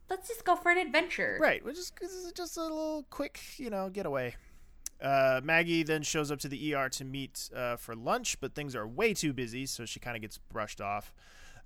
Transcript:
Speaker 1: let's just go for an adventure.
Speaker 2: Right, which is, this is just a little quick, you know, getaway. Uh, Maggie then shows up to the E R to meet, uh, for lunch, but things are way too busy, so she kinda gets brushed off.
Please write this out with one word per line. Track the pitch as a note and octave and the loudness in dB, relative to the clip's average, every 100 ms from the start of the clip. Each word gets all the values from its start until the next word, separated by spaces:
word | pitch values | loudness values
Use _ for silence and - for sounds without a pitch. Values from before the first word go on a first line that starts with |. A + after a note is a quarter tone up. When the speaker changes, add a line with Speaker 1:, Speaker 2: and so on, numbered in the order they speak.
| - | -6
Speaker 1:
let's | F#4 - | -6 -6
just | A4+ - | 0 2
go | E4+ | 4
for | F4 | 6
an | F4 | 6
adventure. | D#4+ D4+ F4 - D3 - | 4 2 2 0 0 4
Speaker 2:
Right, | - B2 | 4 4
which | A3+ E4 | -2 -8
is, | F4 - | -10 -10
this | F4+ | -10
is | F#4 F4 | -8 -8
just | F4 F4 E4+ | -8 -6 -4
a | |
little | D#4+ D#4 D#4 D#4 - | -4 -2 -2 -4 -6
quick, | - C#4+ - - - | -6 -6 -8 -14 -8
you | B3 | -4
know, | G3 F#3+ | -2 -2
getaway. | G3 E3+ C#3 B2 - - - - - - - | -2 -2 0 -2 -6 -14 -20 -20 -16 -16 -4
Uh, | C3+ C#3 C3+ C3 | 4 6 8 6
Maggie | C#3+ E3 E3+ E3 | 6 4 6 4
then | D#3 D#3 | 4 2
shows | D3 D#3+ D3 | 2 0 0
up | D3 | -2
to | C#3+ | -4
the | C#3+ D3+ | -4 -2
E | |
R | C#3+ C3 | 0 0
to | - C3 | -2 -6
meet, | C3+ C3 - - A#2+ | -6 -6 -8 -8 -4
uh, | A#2+ A#2+ | -4 -4
for | - A2+ | -6 -6
lunch, | C3 A#3 A#3+ - | 0 0 0 -4
but | C3 | -4
things | - C#3+ B2 | -4 -6 -4
are | G#2+ | -4
way | B2+ A3+ | 2 2
too | F#3+ D#3 | 4 0
busy, | C3 A#2+ A#2+ C3+ | 0 -4 -4 -6
so | - A2 | -6 -8
she | - | -8
kinda | B2 A2+ | -6 -6
gets | G#2+ - | -6 -10
brushed | - A2+ G#2 - | -8 -4 -4 -4
off. | G2+ G2+ - - - - - - | -2 -2 -4 -16 -20 -20 -18 -18